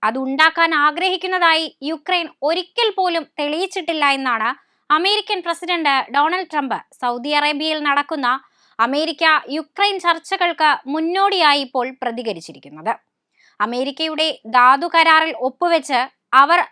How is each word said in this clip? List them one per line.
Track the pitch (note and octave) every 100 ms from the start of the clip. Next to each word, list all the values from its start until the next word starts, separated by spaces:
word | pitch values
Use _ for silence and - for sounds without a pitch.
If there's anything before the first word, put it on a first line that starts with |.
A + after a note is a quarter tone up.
| G#3+
അതുണ്ടാക്കാൻ | A#3+ C4 C4+ D#4+ E4 E4 D#4+ D4
ആഗ്രഹിക്കുന്നതായി | D4 F#4 F#4 F#4 F#4 E4+ D#4+ D#4+ _ C#4
യുക്രൈൻ | D#4+ D4+ F4+ E4 _ C#4+
ഒരിക്കൽ | E4+ F4+ - A#4 F#4+
പോലും | F#4 E4 D4+ -
തെളിയിച്ചിട്ടില്ല | D4 D#4 F#4 F#4+ E4 D#4+ C#4+ C4+
എന്നാണ് | C4+ A#3 A3 C#4 _ _ _ D4+
അമേരിക്കൻ | F#4 G#4 - G4+ E4+
പ്രസിഡന്റ് | E4 E4+ F4 D4+ C4+ -
ഡൊണാൾഡ് | C4+ D4+ F4+ F4+
ട്രംപ് | D#4 C4+ G3+ - -
സൗദി | B3 A#3+ B3+ D4
അറേബ്യയിൽ | D4 D4 D#4 D#4 D4
നടക്കുന്ന | C#4 C#4+ D#4 B3+ C4 _ _ _ _ A#3
അമേരിക്ക | C#4+ D#4 D4+ D#4+ D4+ - C#4+
യുക്രൈൻ | D4+ - G4+ G4 E4+
ചർച്ചകൾക്ക് | E4 - F#4+ F4+ E4 D#4 C#4+ B3+
മുന്നോടിയായി | D4+ D#4+ F#4 G4 G4 D#4 C#4+ C4+
ഇപ്പോൾ | C4 B3 C4
പ്രതികരിച്ചിരിക്കുന്നത്. | B3 A#3 A3+ F3 - C#3+ C#3 D3 E3+ A3+ _ _ _ _ _ _ G#3
അമേരിക്കയുടെ | A#3+ C4+ C#4 D#4+ D#4 D#4+ - A3 B3
ധാതു | B3 C4+ E4
കരാറിൽ | D4 D#4+ D#4+ D#4+ D4 A#3+
ഒപ്പുവെച്ച് | A#3+ F4 E4 - C4 B3+ _ _ C4
അവർ | C#4+ F4 -